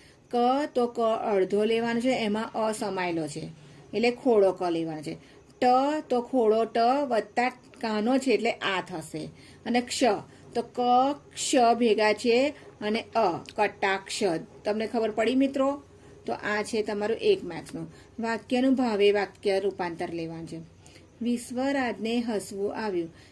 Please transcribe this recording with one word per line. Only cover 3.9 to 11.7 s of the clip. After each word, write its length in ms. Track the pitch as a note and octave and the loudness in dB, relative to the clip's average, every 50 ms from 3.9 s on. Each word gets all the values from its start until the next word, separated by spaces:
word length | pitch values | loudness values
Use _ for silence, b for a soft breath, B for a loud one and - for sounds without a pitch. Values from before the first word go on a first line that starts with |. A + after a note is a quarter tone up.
| - | -4
એટલે 160 | G#3 A#3 A#3+ | 0 0 0
ખોડો 420 | A#3+ - - C4 A#3 G#3 G3 F#3+ F#3 | 0 0 2 4 6 6 6 4 4
ક 100 | F#3 F#3 | 0 -2
લેવાનો 400 | F3 E3 E3 E3 D#3+ D#3 D3+ D3 | -2 0 -2 -2 -4 -6 -8 -10
છે. 120 | D#3+ E3 D#3+ B B B B B B - - | -10 -12 -12 B B B B B B -6 2
ટ 40 | - B3 B3 B3+ C4+ C#4+ D4+ D#4 D4+ - | 4 4 4 4 4 2 0 -2 -2 -2
તો 120 | B3+ B3 | -2 -2
ખોડો 440 | A#3+ - - C4 A3+ G#3+ G#3+ A3 A3+ | -2 0 0 2 4 4 4 4 2
ટ 140 | G#3+ A3 A#3 A3+ A#3+ C4 C#4+ D4 C4 | 0 2 2 4 4 4 2 0 0
વત્તા 400 | A#3+ G#3+ G#3 - - - A#3+ B3+ B3 - - - - - | 0 -2 -2 -2 -2 -2 -2 -2 -2 -8 -20 -20 -14 -8
કાનો 380 | - A3+ G#3+ G#3+ G#3 A#3+ C4+ C4+ | -6 -4 -2 0 0 2 2 2
છે, 120 | C4 C4+ | 2 2
એટલે 220 | A3 G3+ G#3+ A#3 - | 2 2 2 0 -2
આ 280 | - - F3+ G3 F#3 | -2 -4 -2 -2 -2
થશે. 480 | F3+ - F#3+ D#3+ D#3 - - D#3 D#3 D#3+ - B B B B B B | -4 -6 -10 -10 -10 -10 -10 -10 -10 -10 -14 B B B B B B
અને 140 | A3 A#3 B3 | -2 0 0
ક્ષ 240 | A#3+ A#3+ - - C#4 A#3 G3+ D#3+ C3 B B B B B - | 0 -2 -2 2 2 2 2 0 -4 B B B B B -6
તો 80 | A#3+ A3+ | -6 -6
ક, 180 | - - - B3 B3 B3 B3 C4 C#4 C#4+ C#4+ - - - | -6 -4 -2 2 4 4 4 4 2 0 -4 -10 -18 -10
ક્ષ 220 | - - - - C4+ A#3+ A3+ | -8 -4 0 2 4 6 4